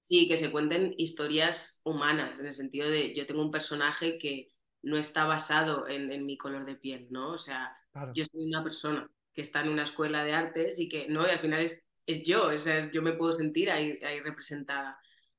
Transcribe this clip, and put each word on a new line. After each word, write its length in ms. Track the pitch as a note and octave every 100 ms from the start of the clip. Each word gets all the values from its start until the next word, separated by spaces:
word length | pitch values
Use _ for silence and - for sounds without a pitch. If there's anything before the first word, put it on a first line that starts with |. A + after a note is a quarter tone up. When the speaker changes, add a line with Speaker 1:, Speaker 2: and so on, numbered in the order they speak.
| -
Speaker 1:
Sí, 180 | F3+ E3
que 80 | E3
se 140 | D#3
cuenten 420 | D3+ D3+ E3 F#3 -
historias 840 | D#3+ - D3 D#3 D#3+ E3+ - -
humanas, 560 | - D3+ D3 D3+ C3 C3
en 60 | C#3+
el 80 |
sentido 360 | C3+ C3+ C3+ D3
de, 240 | D#3 C#3
yo 120 | D3 C#3
tengo 160 | D3+
un 100 | D#3
personaje 640 | D#3 D3+ D3 D3 D3+ E3+ E3
que 300 | D3 C3+ C3 _ _ _
no 160 | C3+ D3+
está 280 | D3+ - D#3
basado 600 | D#3 - D3+ D#3+ D3 B2
en, 240 | C#3 C#3
en 120 | C#3 C#3
mi 120 | C3+
color 280 | C#3 C#3 C3+
de 100 | C3+
piel, 320 | C3 B2+ B2
¿no? 200 | B2+ C3+
O 40 | E3
sea, 380 | C#3+ C3 B2+ - _
Speaker 2:
Claro. 220 | C#3 C#3
Speaker 1:
yo 100 | B2+
soy 220 | D#3 D#3+ D#3+
una 160 | D#3
persona 480 | D#3+ - D3+ D3+ - _ _
que 80 | -
está 180 | D3+ D3
en 80 | D3+
una 140 | D3+
escuela 400 | D3 - D3+ D3+
de 80 | D3+
artes 460 | D3+ E3 E3 E3 F3+
y 80 | E3
que, 200 | D#3 C#3+
¿no? 180 | D#3 F3
Y 40 |
al 80 | E3+
final 200 | D#3+ D#3
es, 280 | E3 - _ _ -
es 180 | D#3
yo, 240 | D3+ G3+ F#3
o 100 | D3+
sea, 320 | E3 D#3 D3+
yo 120 | D#3+
me 120 | D#3+
puedo 220 | E3 E3 E3
sentir 340 | D#3 D#3 F#3+
ahí, 300 | D#3+ D3+ C#3+
ahí 200 | C#3+ D3
representada. 760 | D3 D3 - C#3+ C3+ C#3 C3+ - _ _ _